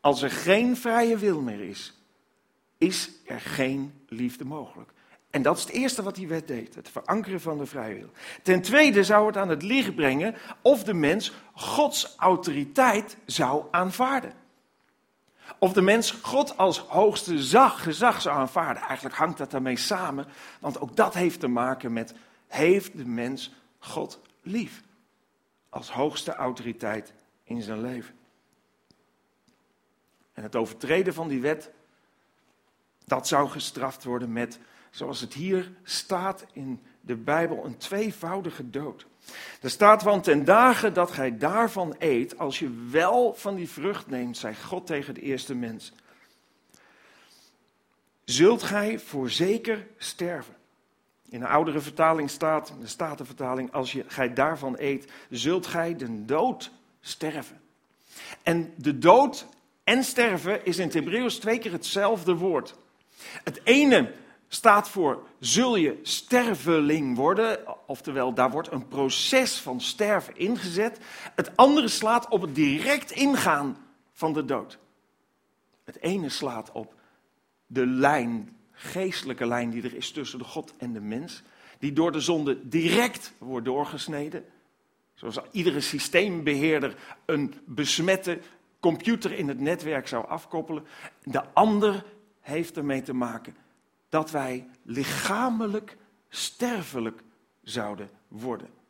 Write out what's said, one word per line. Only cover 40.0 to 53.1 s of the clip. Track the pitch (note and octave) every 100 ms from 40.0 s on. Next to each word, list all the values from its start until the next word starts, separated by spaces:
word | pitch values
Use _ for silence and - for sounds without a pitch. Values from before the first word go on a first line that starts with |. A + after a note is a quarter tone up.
"Want | G3+ G3+
ten | F3 D3
dagen | C#3+ G#3 B3+ A#3 A3
dat | F3+ F3
gij | - C3 A2+
daarvan | C#3+ G3+ A3+ G3 E3+ -
eet, | E3 B2 C3+ -
als | D3 C3
je | D3+ A#2 A#2+
wel | C#3+ F3+ A#3+ A#3+
van | - G#3
die | G3 E3+
vrucht | - D#3+ G3+ -
neemt, | B2+ B2 A#2
zei | A#2
God | G#2+ - F3+ F3
tegen | D3+ C#3
de | A#2
eerste | C#3 C3 -
mens, | B2+ A#2+ A2 - _ _ _ _ _ _ _ _ _ _ _ _ _ _ _ _ _ _ _ _ _ _ _
zult | - B2 F3+ A#3
gij | - G3+ G#3 A3
voorzeker | - D3 B2+ - F3 A3+ A3+ G#3+ F#3+ -
sterven." | - - F3 E3 B2 - _ _ _ _ _ _ _
In | A#2+
een | A#2+
oudere | C#3+ D#3+ D3
vertaling | C#3+ - D#3+ D#3+ C#3+
staat, | - D#3+ D#3 -
in | -
de | A2+
Statenvertaling, | - E3